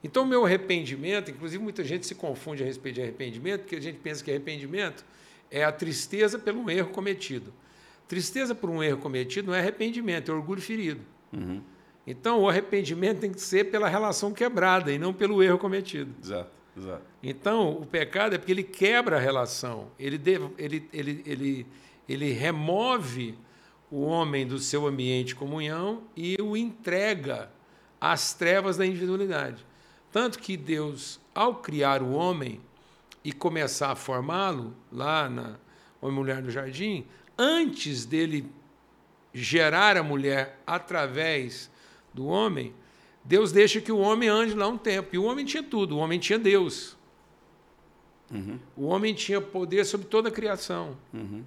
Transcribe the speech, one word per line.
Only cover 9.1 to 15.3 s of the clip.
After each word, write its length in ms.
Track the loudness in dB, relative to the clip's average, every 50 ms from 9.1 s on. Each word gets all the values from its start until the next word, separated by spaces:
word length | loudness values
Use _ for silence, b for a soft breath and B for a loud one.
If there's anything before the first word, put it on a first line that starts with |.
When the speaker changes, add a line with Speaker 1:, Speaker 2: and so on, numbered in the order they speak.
| -2 -2 -2 -2 -2 -4 -2
Speaker 1:
não 80 | 0 0
é 40 | 2
arrependimento, 720 | 2 0 0 0 -2 -2 -2 -2 -2 -2 -2 -2 -2 -2
é 40 | -4
orgulho 260 | -2 -2 -4 -6 -6
ferido. 380 | -4 -6 -4 -2 -2 -4 -4 -6 -10 -18 -20 _ _ _
Speaker 2:
Uhum. 300 | -8 -6 -6 -4 -6 -8 -8 B B B B B B B _
Speaker 1:
Então, 360 | -12 -12 -4 0 2 4 6
o 80 | 6 6
arrependimento 720 | 6 4 2 2 0 0 0 0 -2 0 2 0 2 0
tem 100 | -2 -4
que 80 | -4 -6
ser 300 | -6 2 2 2 4 4
pela 160 | 2 2 2
relação 460 | 2 2 2 0 0 0 0 -2 -2 0
quebrada 580 | 0 0 0 2 4 4 6 6 4 4 2
e 80 | 0 0
não 140 | 0 -2 0
pelo 280 | 2 2 2